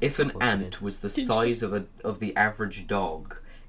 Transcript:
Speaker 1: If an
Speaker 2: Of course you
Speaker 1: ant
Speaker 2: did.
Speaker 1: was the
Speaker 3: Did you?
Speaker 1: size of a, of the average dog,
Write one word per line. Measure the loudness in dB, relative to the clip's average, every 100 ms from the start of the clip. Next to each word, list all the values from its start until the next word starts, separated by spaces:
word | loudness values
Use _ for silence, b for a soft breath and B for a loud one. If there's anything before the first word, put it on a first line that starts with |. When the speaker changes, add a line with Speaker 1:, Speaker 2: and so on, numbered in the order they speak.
Speaker 1:
If | -2 2
an | 0
Speaker 2:
Of |
course | 2
you | 2
Speaker 1:
ant | 2 0
Speaker 2:
did. | -4
Speaker 1:
was | -6 -4
the | 0
Speaker 3:
Did | 2
you? |
Speaker 1:
size | 4 4 4 2
of | 0
a, | -2 -4 -6
of | -6 -4
the | -2 2
average | 2 2 -4 -4 -2
dog, | 0 0 -4 -10 -14 b b